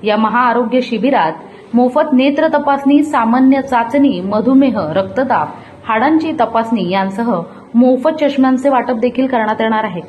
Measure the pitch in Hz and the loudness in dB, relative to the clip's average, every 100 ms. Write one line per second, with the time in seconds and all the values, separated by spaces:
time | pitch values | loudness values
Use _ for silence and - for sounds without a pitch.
0 | 202 208 220 233 247 233 233 247 247 220 | 0 0 0 2 0 0 0 0 -2 -2
1 | 240 269 160 160 - - - 233 247 269 | 0 2 0 -4 -14 -20 -4 0 2 2
2 | 311 262 269 285 320 302 285 277 277 285 | 2 2 2 2 0 0 0 0 2 2
3 | 294 269 226 247 262 269 262 240 233 285 | 2 0 0 2 4 2 0 -2 0 2
4 | 277 180 185 214 220 269 277 214 156 165 | 0 0 -2 -2 2 2 2 0 -2 -2
5 | 190 - 262 214 151 - - - - 220 | -2 -4 -2 0 -2 -8 -20 -20 -4 0
6 | 262 320 320 302 226 226 226 233 175 190 | 2 2 0 -2 -2 0 -2 -2 -2 -2
7 | 190 196 233 185 170 - - 233 254 262 | -4 -4 -4 -4 -6 -14 -4 2 2 2
8 | 311 311 294 285 262 254 277 262 240 240 | 0 0 -2 2 2 2 2 0 0 -2
9 | 247 247 262 247 214 220 220 220 214 175 | -2 -2 -2 0 -2 -2 -2 -2 -4 -8